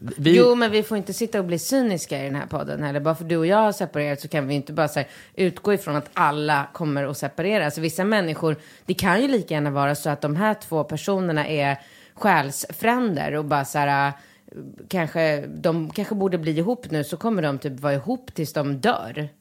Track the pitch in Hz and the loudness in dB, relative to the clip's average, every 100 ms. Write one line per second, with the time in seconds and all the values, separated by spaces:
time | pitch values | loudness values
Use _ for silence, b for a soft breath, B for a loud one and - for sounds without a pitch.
0 | - - 147 180 247 240 226 214 214 214 | -12 0 6 8 8 6 4 2 0 -2
1 | 185 190 226 214 180 170 - 269 240 175 | -4 -4 -2 -2 0 -2 0 2 2 0
2 | - 139 139 139 131 151 147 147 147 143 | -4 -6 -4 -4 -4 -6 -4 -4 -2 -2
3 | 143 160 165 170 165 208 214 202 180 147 | 0 -2 0 0 4 4 4 2 -4 -2
4 | 147 143 151 156 135 143 135 156 151 156 | -2 -4 -4 -2 0 -2 -2 0 0 0
5 | 135 B B - 185 180 202 196 - 147 | -6 B B -2 -2 0 0 0 0 -4
6 | 143 - 156 147 151 143 143 - 160 143 | -2 0 2 2 2 0 0 -4 -2 0
7 | 139 143 139 - 180 214 151 151 160 170 | -2 -4 -6 -2 0 2 0 -2 -4 0
8 | 196 214 170 156 160 151 B B - 185 | 2 2 0 0 0 -2 B B -6 0
9 | 196 185 277 247 170 156 147 139 139 143 | 2 4 4 2 0 0 0 2 2 0
10 | 160 147 147 151 214 214 - 160 147 156 | -2 -2 -2 0 0 0 -2 -2 -2 -4
11 | - 190 180 151 143 156 139 139 B B | -2 0 0 0 0 0 0 -2 B B
12 | B - 208 165 139 - - - 226 247 | B -2 4 4 2 -4 -8 -2 0 2
13 | 233 147 151 147 151 147 139 147 143 139 | 2 0 -2 -2 0 0 0 0 2 2
14 | 139 139 b b b - 139 - - 185 | 2 -2 b b b -18 -18 -18 -4 -2
15 | 151 165 160 147 143 151 165 165 156 156 | -2 0 0 0 -4 -4 -2 0 -2 -6
16 | 202 208 190 175 160 156 180 247 175 156 | -4 -2 0 0 -2 -2 0 -2 -4 -4
17 | 143 165 226 208 151 135 151 127 147 139 | -4 -4 -2 0 0 -2 -6 -4 -2 -2
18 | 147 254 - - 151 156 143 135 208 - | -2 -6 -6 -6 -4 -2 -2 0 0 0
19 | 107 151 147 - | -4 -8 -10 -12